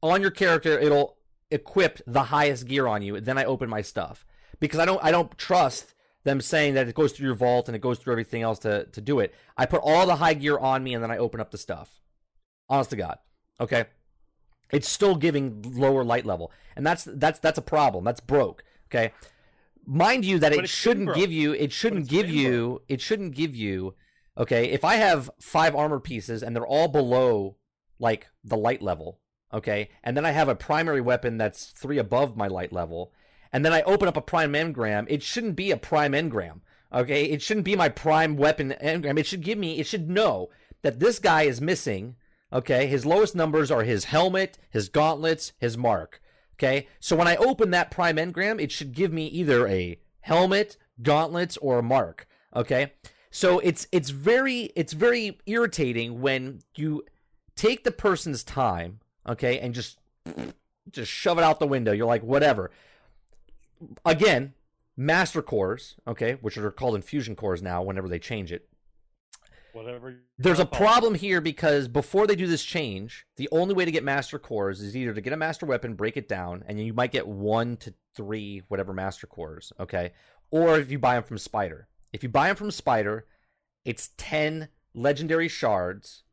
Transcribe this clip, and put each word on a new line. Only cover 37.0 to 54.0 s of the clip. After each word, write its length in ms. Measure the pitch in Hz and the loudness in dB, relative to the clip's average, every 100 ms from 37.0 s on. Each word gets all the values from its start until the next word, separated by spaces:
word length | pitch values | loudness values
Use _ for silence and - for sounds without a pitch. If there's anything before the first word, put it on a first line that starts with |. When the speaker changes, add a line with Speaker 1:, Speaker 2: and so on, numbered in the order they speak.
| 127 143 | 0 0
Speaker 1:
It 180 | 147 147 | 0 -2
shouldn't 220 | - 214 | -2 -2
be 100 | 180 | 0
my 140 | 202 165 | 2 2
prime 480 | - 160 156 160 151 | 0 2 4 4 4
weapon 400 | 147 156 139 139 | 2 2 -2 -4
engram. 380 | 147 165 147 143 | -2 -2 0 0
It 80 | 147 | 0
should 160 | 190 | -4
give 160 | 160 214 | -4 -4
me, 220 | 180 160 | -4 -4
it 80 | 220 | -4
should 200 | 214 156 | -4 -2
know 420 | 185 214 104 90 _ _ - | 0 2 0 -6 _ _ -4
that 180 | 143 120 | -4 2
this 180 | 190 240 | 2 2
guy 240 | 190 160 | 2 4
is 180 | 151 120 | 4 0
missing, 540 | 147 180 - 98 110 127 _ _ _ | -2 -2 -2 -6 -8 -16 _ _ _
okay? 340 | 127 120 127 135 | -6 0 2 2
His 180 | 135 | 0
lowest 300 | 131 180 214 | 2 4 4
numbers 340 | 180 160 151 143 | 2 2 2 2
are 140 | 143 | 2
his 220 | 113 110 | 2 0
helmet, 520 | - 151 185 185 190 - _ | 0 2 2 2 -2 -6 _
his 180 | 110 101 | -4 -2
gauntlets, 640 | - 151 151 160 160 - _ | 2 2 2 0 -2 -4 _
his 180 | 120 113 | -6 -2
mark, 460 | 123 101 80 - _ _ _ | 0 0 -2 -16 _ _ _
okay? 320 | - 139 135 135 _ | -4 0 0 -4 _
So 160 | - 160 | -2 2
when 100 | 170 | 4
I 80 | 170 | 4
open 360 | 247 269 214 | 2 4 2
that 180 | 175 170 | 2 0
prime 280 | - 170 156 | 0 0 2
engram, 420 | 170 170 196 214 | -2 -2 -2 -2
it 100 | 147 | -4
should 220 | - 143 | -6 -10
give 200 | 123 185 | -2 -2
me 140 | 160 156 | -2 -4
either 400 | 165 165 123 117 | -2 2 4 4
a 320 | 95 87 87 _ _ | 0 -2 -8 _ _
helmet, 560 | - 165 185 196 208 - _ _ | 0 2 4 2 0 -6 _ _
gauntlets, 540 | 117 147 160 170 175 - | 2 2 2 -2 -4 -4
or 240 | 143 123 | 0 2
a 20 | |
mark, 460 | 117 131 95 82 - _ _ | 4 2 2 -6 -20 _ _
okay? 380 | 120 120 127 139 _ - _ _ | -6 -2 0 -2 _ -20 _ _
So 260 | - 185 180 | 0 2 4
it's, 300 | 180 160 - | 2 0 0
it's 200 | 180 | 0